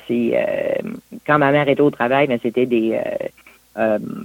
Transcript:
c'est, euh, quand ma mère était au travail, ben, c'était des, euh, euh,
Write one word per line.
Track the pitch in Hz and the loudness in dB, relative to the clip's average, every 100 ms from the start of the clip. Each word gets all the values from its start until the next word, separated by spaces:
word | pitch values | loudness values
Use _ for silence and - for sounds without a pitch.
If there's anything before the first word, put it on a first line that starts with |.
| - | -2
c'est, | 120 117 | -2 0
euh, | 60 - - - - 50 - - - - | 0 -2 -2 -4 -4 -6 -10 -14 -10 0
quand | 147 | 2
ma | 139 | 4
mère | 147 143 | 4 2
était | 131 | 4
au | 147 | 2
travail, | - 120 135 143 | 2 0 2 0
ben, | 120 | 0
c'était | 120 123 123 | -2 0 0
des, | 117 113 | 2 0
euh, | 120 - - - - - - _ - | -2 -4 -6 -8 -12 -20 -20 _ -4
euh, | 110 104 - - | -2 -2 -4 -10